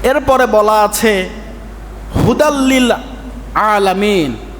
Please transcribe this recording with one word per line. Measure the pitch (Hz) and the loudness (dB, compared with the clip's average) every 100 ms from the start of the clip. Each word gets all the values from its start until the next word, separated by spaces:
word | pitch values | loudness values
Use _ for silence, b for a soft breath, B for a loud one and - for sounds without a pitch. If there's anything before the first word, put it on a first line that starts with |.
এরপরে | 240 285 151 262 247 | 2 0 2 2 4
বলা | 214 208 214 | 4 4 4
আছে | 208 208 226 202 185 - - - - - - - - - 160 | 2 2 0 0 -2 -8 -14 -16 -16 -16 -14 -14 -8 0 0
হুদাল্লিল | 254 302 285 262 262 247 208 - - - - - 156 | 2 2 2 2 2 2 0 -6 -14 -14 -14 -6 -2
আলামিন। | 208 208 196 185 208 196 147 110 - | 2 2 2 0 0 0 0 -4 -12